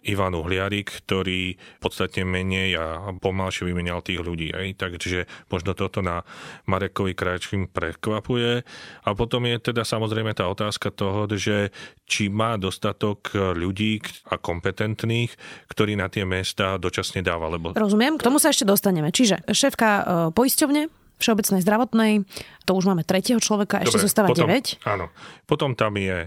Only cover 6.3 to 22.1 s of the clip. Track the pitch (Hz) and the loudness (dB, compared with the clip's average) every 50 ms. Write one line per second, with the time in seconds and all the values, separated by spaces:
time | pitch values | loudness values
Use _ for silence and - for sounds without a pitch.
6.3 | - - - - - - - - 95 92 98 92 - - 101 95 87 - 90 90 | -14 -18 -16 -16 -18 -10 -4 -2 -2 0 0 -2 -2 -2 -2 -2 -2 -2 -2 -2
7.3 | 90 90 - - - 98 95 - - - 87 82 80 - - 110 107 107 - - | -2 -2 -4 -4 -2 -2 -2 -2 -2 -4 -4 -4 -4 -4 -4 -4 -2 -2 -2 -2
8.3 | 127 120 120 120 120 123 120 - - - - - - - - 104 104 101 120 113 | -2 0 0 0 0 -2 -4 -8 -14 -18 -18 -18 -20 -6 -4 -2 0 0 0 0
9.3 | - 123 123 120 120 117 - - 117 117 110 - - 110 110 107 107 110 110 110 | 0 0 0 0 0 0 -2 -2 0 0 0 0 0 0 0 0 0 0 -2 -2
10.3 | 107 - 98 87 98 - 107 104 101 - - 104 - - 104 98 95 104 104 101 | 0 0 0 0 0 0 -2 -2 -2 -4 -4 -4 -4 -2 -2 0 0 0 0 0
11.3 | 107 98 - 107 104 104 101 98 - - - - - _ _ - - - 110 101 | -2 0 0 2 2 2 2 0 -4 -8 -16 -18 -18 _ _ -4 -2 0 0 0
12.3 | 98 107 110 113 117 107 95 92 90 - - 107 101 - - 107 104 - - - | 2 0 0 0 0 0 -2 -4 -4 -2 -4 -4 -2 0 -2 -2 -2 -4 -6 -4
13.3 | - 104 98 92 90 85 85 92 98 95 107 107 110 107 - - - - - - | -2 0 0 0 0 0 -2 -2 -2 0 0 0 0 -2 -4 -8 -14 -16 -8 -6
14.3 | - 90 - - 87 87 82 98 92 - 110 107 110 - - 113 117 117 120 117 | -6 -4 -2 -4 -4 -2 -2 -4 -2 -2 -2 -2 -2 -2 -2 0 0 0 0 -2
15.3 | - - - - - - - - - - 107 104 104 101 95 95 - 110 98 92 | -4 -10 -18 -18 -20 -18 -18 -6 -2 0 0 0 0 0 -2 -2 -2 -2 -2 0
16.3 | 92 92 92 - - - 101 95 95 95 90 92 - - 92 - - 98 90 90 | 0 -2 -2 -2 -2 0 0 0 0 0 -2 -2 -2 -2 -4 -4 -4 -2 0 0
17.3 | 85 82 82 80 85 85 82 85 95 226 214 202 202 214 233 262 320 285 - 240 | 0 0 -2 -2 -4 -4 -4 -4 -2 0 0 2 2 4 2 2 2 2 2 2
18.3 | 269 294 349 311 269 - 262 196 196 196 - 202 185 165 151 147 - - 254 214 | 2 4 4 2 2 2 2 2 2 2 2 2 2 2 0 0 2 2 2 2
19.3 | 180 - - - 214 - - 277 - - 233 220 208 196 - - 180 170 165 160 | 2 0 -2 -2 0 2 2 2 2 2 2 2 2 2 2 0 0 2 2 2
20.3 | 160 - 247 269 - - 311 269 285 302 302 330 - _ _ _ _ - - - | 2 2 2 4 4 2 2 4 4 2 0 -2 -6 _ _ _ _ -2 2 2
21.3 | 226 202 202 - 196 185 180 190 208 220 254 226 - 226 226 220 | 4 4 2 2 2 2 4 4 4 4 2 2 4 4 4 6